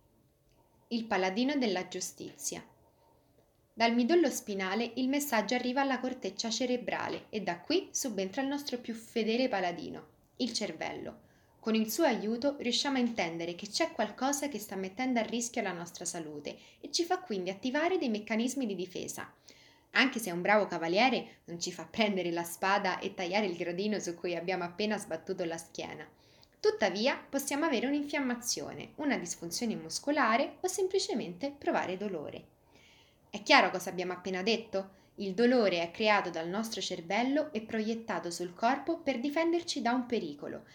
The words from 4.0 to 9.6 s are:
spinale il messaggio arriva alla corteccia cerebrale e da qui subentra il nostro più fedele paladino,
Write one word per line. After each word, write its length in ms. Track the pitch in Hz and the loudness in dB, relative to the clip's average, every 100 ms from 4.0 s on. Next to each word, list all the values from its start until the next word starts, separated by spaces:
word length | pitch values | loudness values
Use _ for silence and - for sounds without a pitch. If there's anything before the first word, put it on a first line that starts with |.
| 233 349 285 | 6 8 6
spinale 640 | 226 - 196 190 208 233 - | 2 -4 -2 0 0 0 0
il 120 | 262 | 0
messaggio 480 | 285 285 220 208 247 | 0 2 0 2 0
arriva 240 | 247 254 | 2 2
alla 220 | 277 247 | 2 0
corteccia 480 | 254 254 190 - 226 | -2 -4 -6 -4 -4
cerebrale 800 | 226 254 247 185 160 165 165 - | 0 0 0 -2 -2 -2 -6 -6
e 100 | 214 | -4
da 220 | 185 170 | -4 -4
qui 260 | - 330 - | 0 0 0
subentra 500 | - 269 196 190 233 | -4 -4 -2 -2 -2
il 80 | 269 | -2
nostro 280 | 285 - 247 | -2 -4 -6
più 140 | - | -6
fedele 540 | 226 - 233 214 233 254 | -10 -4 0 2 2 2
paladino, 600 | 196 | 2